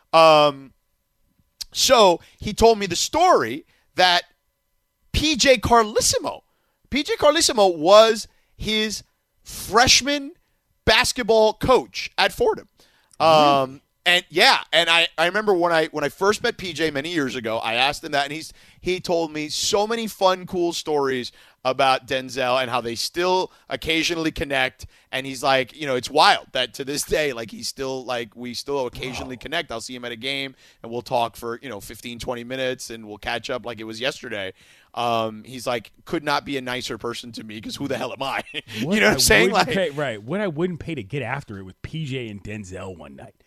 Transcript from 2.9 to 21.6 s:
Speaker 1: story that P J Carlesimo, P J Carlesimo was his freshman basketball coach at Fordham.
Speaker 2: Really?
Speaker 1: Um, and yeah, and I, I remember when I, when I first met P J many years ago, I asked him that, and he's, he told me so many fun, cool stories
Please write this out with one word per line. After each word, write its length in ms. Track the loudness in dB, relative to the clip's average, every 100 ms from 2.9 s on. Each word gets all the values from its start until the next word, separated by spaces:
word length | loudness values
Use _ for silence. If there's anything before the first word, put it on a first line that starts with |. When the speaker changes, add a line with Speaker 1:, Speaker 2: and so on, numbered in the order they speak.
| -4
Speaker 1:
story 720 | -2 2 4 4 2 -6 -12 _ _ 2
that 280 | 4 4 0 _ _ _ _ _ _ _ _
P 240 | -2 0 2
J 220 | 4 4
Carlesimo, 840 | 4 4 4 0 0 -2 -4 -10 _ _ _ _ _
P 120 | -4
J 120 | -2 2
Carlesimo 600 | 4 4 2 4 4 4
was 520 | 8 10 10 6 -4 _ _ _
his 480 | -4 -2 -2 -4 -14 _ _ _
freshman 880 | -18 -14 0 4 6 4 2 -4 -4 -16 _ _ _ _ 2
basketball 680 | 4 4 -2 2 4 4
coach 580 | 2 2 2 2 -10 -10 0
at 140 | 0
Fordham. 360 | 2 -2 -2 -8 _ _ _ _ _
Speaker 2:
Really? 120 | 4
Speaker 1:
Um, 500 | 6 6 4 0 -6 _ _
and 220 | 2 2 2
yeah, 280 | 4 4 4 2
and 160 | 0 4
I, 180 | 2 2 0
I 100 | 0
remember 260 | 0 0
when 180 | 2 2
I, 140 | 2 0
when 160 | -2
I 60 | -4
first 320 | 0 0 0
met 160 | -2 -4
P 160 | -8
J 160 | -2 -2
many 180 | -2 -4
years 220 | -2 -2 -4
ago, 220 | -4 -4
I 160 | -2 2
asked 280 | 0 0
him 80 | -4
that, 100 | -4
and 100 | -2
he's, 180 | -6 -12 -18 -20 _
he 200 | -6 -6
told 320 | -2 -2 -2
me 160 | -6 -8
so 360 | -4 -2 0 0
many 220 | -4 -6
fun, 400 | 0 2 2 -2
cool 260 | -2 -2
stories 580 | -2 -2 -2 0 -2 -6 -14 -20 _